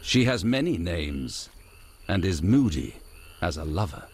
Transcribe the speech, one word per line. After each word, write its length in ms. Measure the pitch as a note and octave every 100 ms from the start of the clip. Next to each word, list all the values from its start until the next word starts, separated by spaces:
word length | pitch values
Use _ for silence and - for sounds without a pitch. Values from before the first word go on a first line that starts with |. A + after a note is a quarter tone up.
She 240 | - B2+
has 180 | B2 B2
many 340 | G#2+ C3 E3 G#2+
names, 720 | F2 F2 D2 C#2+ - - - - - - - - -
and 180 | G2+
is 160 | F#2 E2
moody 540 | E2+ C3 B2 D2+ - - - - - -
as 160 | F2 D#2
a 60 |
lover. 400 | D#2 D#2 G2+ - -